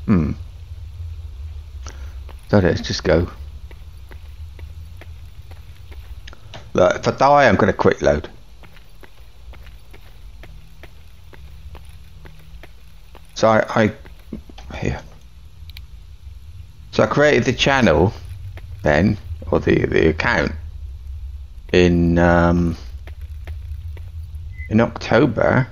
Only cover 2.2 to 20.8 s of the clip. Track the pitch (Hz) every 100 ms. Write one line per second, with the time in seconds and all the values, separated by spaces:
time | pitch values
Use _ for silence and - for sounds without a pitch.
2.2 | - - - 104 90 - - 101 92 82
3.2 | 90 - - - - - - - - -
4.2 | - - - - - - - - - -
5.2 | - - - - - - - - - -
6.2 | - - - - - - 90 - - -
7.2 | 135 143 131 92 101 - 95 - 71 76
8.2 | - - - - - - - - - -
9.2 | - - - - - - - - - -
10.2 | - - - - - - - - - -
11.2 | - - - - - - - - - -
12.2 | - - - - - - - - - -
13.2 | - - 110 107 - 123 107 - - -
14.2 | - - - - - - 50 - - -
15.2 | - - - - - - - - - -
16.2 | - - - - - - - - 113 147
17.2 | 147 123 123 113 151 135 107 76 98 -
18.2 | - - - - - - - 73 104 101
19.2 | - - - 82 85 90 - - 80 82
20.2 | 123 101 69 - - -